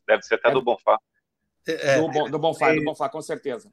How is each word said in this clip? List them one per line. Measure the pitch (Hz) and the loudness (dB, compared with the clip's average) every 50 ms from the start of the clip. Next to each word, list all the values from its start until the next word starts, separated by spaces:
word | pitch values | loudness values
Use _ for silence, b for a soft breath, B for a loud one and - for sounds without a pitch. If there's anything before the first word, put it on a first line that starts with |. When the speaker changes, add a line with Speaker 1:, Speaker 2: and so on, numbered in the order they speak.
| _ | _
Speaker 1:
deve | - 117 104 - | 0 0 0 0
ser | - 117 | 0 0
até | - - 120 | 2 2 2
Speaker 2:
É. | |
Speaker 1:
do | 139 131 | 2 2
Bonfá. | 123 120 113 - - 107 107 113 - _ _ _ _ _ _ _ _ _ _ _ _ | 2 0 -2 0 2 0 0 0 -2 _ _ _ _ _ _ _ _ _ _ _ _
Speaker 3:
É, | - 160 143 147 143 135 127 | -8 -6 -2 0 2 2 2
Speaker 2:
Do | 156 | 2
Bon-, | 156 139 151 143 127 | 0 0 -2 -2 -2
do | 143 151 | -2 -2
Bonfá, | 156 165 151 - 147 147 | 0 0 0 2 2 2
Speaker 3:
é. | 156 | 2
Speaker 2:
do | 151 151 | 2 0
Bonfá, | 156 156 - 147 135 | -4 -4 -4 -6 -6
com | - 156 | -6 -8
certeza. | 143 - 160 - - 143 123 107 - - | -8 -8 -8 -8 -6 -8 -8 -8 -10 -10